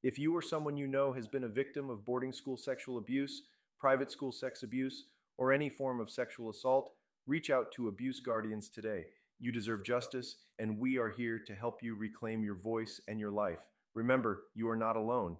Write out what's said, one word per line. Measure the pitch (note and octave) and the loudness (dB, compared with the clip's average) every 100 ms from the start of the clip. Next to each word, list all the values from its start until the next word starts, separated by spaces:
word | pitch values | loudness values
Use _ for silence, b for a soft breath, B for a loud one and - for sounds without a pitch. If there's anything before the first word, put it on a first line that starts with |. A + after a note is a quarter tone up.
| C3 | 0
If | B2 | 2
you | D3+ E3+ | 2 2
or | |
someone | E3 D#3+ D3+ D3 | 2 -2 0 -2
you | C#3 | 0
know | C3+ C#3 | 4 2
has | C3 A2+ | 2 -4
been | C3+ B2 | -2 -2
a | |
victim | G#2+ C#3 D3 C#3 | 0 0 -2 -6
of | A2+ A2 | -6 0
boarding | B2 C3 | 0 0
school | A#2+ - B2+ | -4 -6 -4
sexual | - C3 - B2 | -2 -4 -2 -6
abuse, | G2+ C3+ C#3 - b b b _ | 0 0 0 -4 b b b _
private | C#3 C3+ C3+ | 6 6 4
school | - C3+ | -2 -6
sex | A#2 C3 - | -4 -6 -6
abuse, | B2 B2+ C3 B2+ - b b - | -6 -2 -2 -4 -16 b b 0
or | C3 | 4
any | C#3 D3 | 4 4
form | - C3+ B2 | -2 -2 -2
of | G#2+ | -4
sexual | - B2 - A2+ | -2 -4 -2 -8
assault, | G#2+ C3 C3 C#3 b b _ - | -2 4 4 4 b b _ -2
reach | D#3 D3+ | -2 4
out | C3+ A2+ | 2 2
to | - A#2 | -2 -2
Abuse | G2+ B2+ B2+ | -2 -4 -4
Guardians | B2+ A2+ A2 G#2+ G2+ | 0 0 0 -4 -6
today. | - A2 G2+ D#2+ b b _ | -6 -4 -4 -6 b b _
You | A#2 | -2
deserve | A#2+ G#2+ A2 | -2 0 -2
justice, | F#2+ A#2+ B2 B2+ A#2+ - b b | 2 0 2 -6 -6 -12 b b
and | A2 G#2+ | -2 0
we | B2+ C3 | 2 2
are | A2+ | 2
here | G#2 A#2 A2+ A2 | 0 -2 -2 -6
to | G2+ | -4
help | A#2 A#2 | -4 -2
you | A#2 G#2+ | -6 -4
reclaim | G#2+ A2 A2+ A2 | -4 -4 -4 0
your | G#2+ | 0
voice | G2 G#2 A2+ A2 - - | -2 0 0 -2 -8 -8
and | A2 | -4
your | G#2 | -2
life. | G#2 G2+ E2+ - _ _ A2+ | 0 0 -2 -10 _ _ -2
Remember, | A#2 C3 A2+ G2 - | 4 4 4 0 -6
you | A2 A2+ | -2 0
are | A2+ | 2
not | A2+ A2+ | 2 2
alone. | A2 B2 F#2+ | 2 2 0